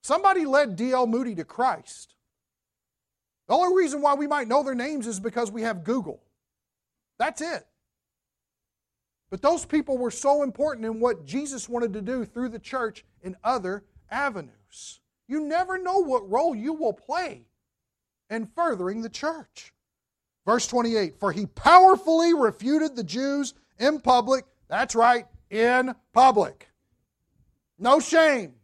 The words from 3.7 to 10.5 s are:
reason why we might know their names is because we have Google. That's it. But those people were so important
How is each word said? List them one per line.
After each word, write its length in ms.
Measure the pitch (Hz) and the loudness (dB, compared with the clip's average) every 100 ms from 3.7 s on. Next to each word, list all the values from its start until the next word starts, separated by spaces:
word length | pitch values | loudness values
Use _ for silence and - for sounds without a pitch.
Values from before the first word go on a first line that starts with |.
| 370 | 2
reason 240 | 330 285 | 0 0
why 140 | 285 | 0
we 140 | 277 294 | 0 -2
might 200 | 294 226 | -4 0
know 140 | 269 | 0
their 140 | 277 247 | 0 -6
names 320 | 269 294 226 | -6 -6 -8
is 120 | 190 | -8
because 300 | 226 240 226 | -6 -6 -6
we 140 | 226 | -4
have 200 | 226 190 | -6 -6
Google. 380 | 160 254 165 - _ _ _ _ _ _ _ _ _ _ | -4 -4 -4 -14 _ _ _ _ _ _ _ _ _ _
That's 240 | 269 - | -4 -4
it. 240 | 320 277 _ _ _ _ _ _ _ _ _ _ _ _ _ _ _ _ _ | -8 -10 _ _ _ _ _ _ _ _ _ _ _ _ _ _ _ _ _
But 100 | 185 | -2
those 240 | 277 330 - | 0 0 -2
people 320 | 302 285 262 | -4 -2 -4
were 140 | 240 | -4
so 320 | - 277 294 | -2 0 2
important 420 | 277 | 0